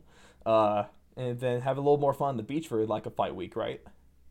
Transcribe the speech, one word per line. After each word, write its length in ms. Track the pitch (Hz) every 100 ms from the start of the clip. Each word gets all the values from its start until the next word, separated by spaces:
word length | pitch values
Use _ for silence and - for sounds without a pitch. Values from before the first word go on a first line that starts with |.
| - - - -
uh, 420 | - 110 107 104 101 - _ -
and 240 | 127 120
then 220 | 127 120
have 160 | 131 135
a 40 |
little 180 | 143 147
more 140 | 143
fun 160 | 139 143
on 80 | 123
the 40 |
beach 260 | 107 147 160
for, 160 | 113 110
like, 180 | 110 113
a 60 |
fight 240 | - 98 90
week, 200 | 87 113
right? 240 | 110 131 - - - _ -